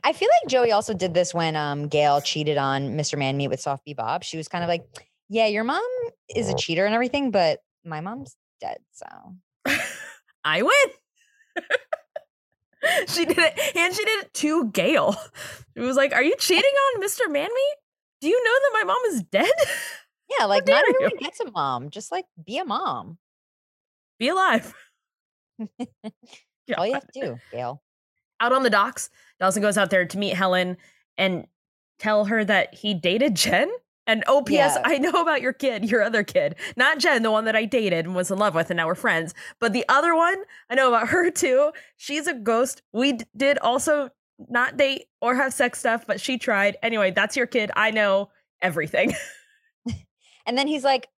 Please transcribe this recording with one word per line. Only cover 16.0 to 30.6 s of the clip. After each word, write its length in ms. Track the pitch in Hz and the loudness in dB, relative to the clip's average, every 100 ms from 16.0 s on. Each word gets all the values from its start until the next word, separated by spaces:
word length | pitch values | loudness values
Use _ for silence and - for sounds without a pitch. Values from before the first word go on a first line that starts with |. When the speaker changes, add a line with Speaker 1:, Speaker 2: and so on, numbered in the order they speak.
| 277 | 2
Speaker 2:
"Are 80 | - | 2
you 120 | 285 523 | 0 0
cheating 260 | - 359 539 554 554 | 0 2 4 4 0
on 60 | 466 | 0
Mister 280 | 403 - 440 | -4 -2 -2
Man 180 | 285 339 | -2 -4
Meat? 280 | 480 554 605 _ _ _ _ | -2 -2 -2 _ _ _ _
Do 80 | 294 | 0
you 160 | 480 | 2
know 80 | 453 | 2
that 180 | 508 554 440 | 2 2 0
my 60 | 381 | 0
mom 120 | 466 480 | 0 0
is 100 | 269 | -4
dead?" 260 | 170 190 349 659 | -2 0 2 2
<laughs> 20 | 587 - - - _ _ _ 539 | 0 -2 -10 -14 _ _ _ -2
Speaker 1:
Yeah, 80 | 202 | 2
like, 160 | 202 539 | 4 6
Speaker 2:
How 60 | 571 | 6
Speaker 1:
not 80 | 494 | 6
Speaker 2:
dare 20 | |
you? 40 | 508 | 4
Speaker 1:
everyone 180 | 539 - | 2 -2
gets 180 | 294 - | -10 -8
a 100 | 330 | -8
mom. 400 | 190 139 123 143 | -4 -2 -4 -8
Just, 200 | 196 - | -14 -8
like, 140 | 370 359 - 160 | -8 -8 -20 -10
be 100 | 262 | -8
a 80 | |
mom. 540 | 359 220 339 123 90 165 _ _ _ _ _ _ _ _ _ _ | -4 -4 -4 -6 -10 -20 _ _ _ _ _ _ _ _ _ _
Speaker 2:
Be 100 | 240 | -2
alive. 460 | 370 381 226 - - _ _ _ _ | 2 2 2 -2 -20 _ _ _ _
<laughs> 400 | _ _ _ - | _ _ _ -16
Speaker 1:
All 60 | 214 _ 247 _ 214 _ _ - _ _ - - 196 | -16 _ -16 _ -20 _ _ -20 _ _ -8 -4 -2
you 60 | |
Speaker 2:
God. 20 | |
Speaker 1:
have 120 | 269 - | -4 -8
to 80 | 262 | -10
do, 180 | 220 117 _ | -10 -10 _
Gail. 300 | 117 123 143 _ _ _ _ _ _ | -10 -10 -10 _ _ _ _ _ _
Speaker 2:
Out 120 | 233 | 0
on 100 | 262 | 2
the 80 | 254 | 4
docks, 400 | 202 226 - - _ _ _ | 2 2 -4 -14 _ _ _
Dawson 220 | 185 196 | 0 2
goes 140 | 208 208 | 0 2
out 120 | 185 | 2
there 160 | 190 175 | 2 0
to 120 | 190 | -4
meet 160 | 202 | -4
Helen 440 | 180 190 180 | 0 0 2